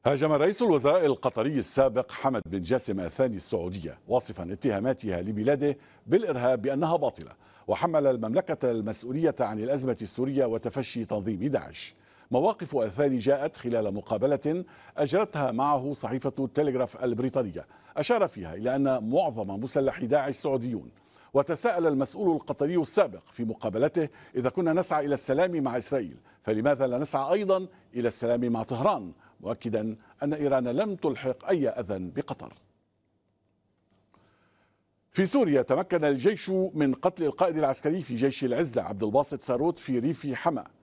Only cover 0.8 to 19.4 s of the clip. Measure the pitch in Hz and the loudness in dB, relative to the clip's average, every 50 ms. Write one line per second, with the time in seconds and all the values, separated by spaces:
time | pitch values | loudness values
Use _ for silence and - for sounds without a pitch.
0.8 | 117 143 156 185 165 143 131 - - 127 - 113 110 143 156 131 101 - - 139 | 6 4 4 6 4 4 2 2 0 -2 0 0 -2 0 0 -2 -2 0 2 4
1.8 | 135 131 107 127 120 - - - - 139 127 107 - 80 90 98 87 82 127 123 | 4 4 4 0 -4 -4 -8 -2 -2 0 0 0 -4 -4 -6 -6 0 0 0 0
2.8 | - - 98 98 87 85 - - 131 127 107 92 - - - 92 85 90 92 98 | 0 -2 -4 -4 -4 -6 0 0 0 0 0 -6 -6 -4 -4 -4 -4 -4 -6 -8
3.8 | 78 - - - _ - 113 123 - - 104 - 87 87 101 - - 131 104 98 | -8 -10 -12 -14 _ 0 0 0 0 -2 -10 -10 -8 -8 -8 -2 0 0 0 2
4.8 | 110 131 131 - - 104 92 87 92 104 107 104 107 131 147 135 147 147 139 - | 0 -2 -2 -2 -4 -4 -4 -2 -4 -4 -4 0 2 2 2 2 0 -2 -2 -4
5.8 | - - - _ _ 110 165 208 233 180 143 123 120 127 127 117 101 135 139 139 | -10 -20 -20 _ _ 2 2 2 2 2 -2 2 2 2 2 2 0 -2 0 0
6.8 | 156 160 170 160 - 117 - - 78 - - _ _ - - - - - 107 - | 2 2 2 2 0 -2 -4 -6 -18 -20 -20 _ _ -20 -20 -14 -4 -4 -2 0
7.8 | 156 170 160 151 143 135 127 117 113 107 120 185 185 - 156 - - 123 117 113 | 0 2 2 4 4 4 2 2 -2 0 0 0 0 0 -4 0 0 0 0 0
8.8 | 104 110 107 - 113 123 131 151 165 156 - - 123 104 110 104 107 127 143 139 | -2 -4 -6 -8 -8 -6 -2 2 2 2 2 0 -2 -2 -2 -4 -2 -2 -2 -2
9.8 | 131 131 117 - 110 98 - - 127 135 135 139 131 117 113 113 - 120 - 139 | 0 -2 -2 -4 -6 -10 -4 -4 -2 0 2 2 2 2 0 -2 -4 -4 -4 -4
10.8 | 123 - - 120 113 - - 107 95 110 107 87 107 147 135 104 76 - 78 - | -6 -4 -6 -6 -4 -4 -4 -4 -2 -4 -4 -2 -2 -2 -2 -2 -4 -6 -12 -12
11.8 | - - - _ _ _ _ _ - _ 123 127 156 220 214 - 175 143 147 135 | -14 -14 -14 _ _ _ _ _ -8 _ 0 2 2 2 0 -2 -8 -4 -2 -2
12.8 | 113 107 90 127 147 139 131 123 104 135 139 135 139 - - - - 120 120 117 | -2 0 0 2 2 2 2 2 2 2 2 2 0 -6 -6 -6 -4 -2 0 0
13.8 | 107 101 98 104 - - 113 101 110 135 143 131 - 147 160 180 175 - - - | 0 0 -4 -6 -4 -4 -2 0 2 2 0 0 0 -2 -2 -2 -6 -10 -18 -20
14.8 | - - _ - 151 127 147 190 214 196 - 151 143 127 113 120 135 147 147 131 | -20 -12 _ -2 -2 2 2 0 0 0 -2 -2 -2 0 0 0 2 2 2 0
15.8 | 127 143 143 - - 107 123 131 - 139 - - 135 120 - 147 151 147 127 127 | 0 -4 -6 -6 -6 -6 -4 -2 -4 -4 -2 -2 -4 -2 0 0 0 2 2 0
16.8 | 127 113 - - 127 123 117 107 127 127 - 139 120 98 80 82 - _ - - | -2 -2 -4 -4 -2 -2 0 0 -2 0 0 -2 -2 -2 -6 -10 -12 _ -20 -20
17.8 | _ - - - 147 - 240 220 196 - - 107 87 82 80 98 107 123 131 139 | _ -8 -6 -4 0 2 2 2 2 0 -2 -10 -10 -10 -8 -4 -2 0 0 2
18.8 | 139 135 131 123 107 110 131 170 185 151 117 113 | 2 2 2 0 0 0 2 2 2 0 -2 -4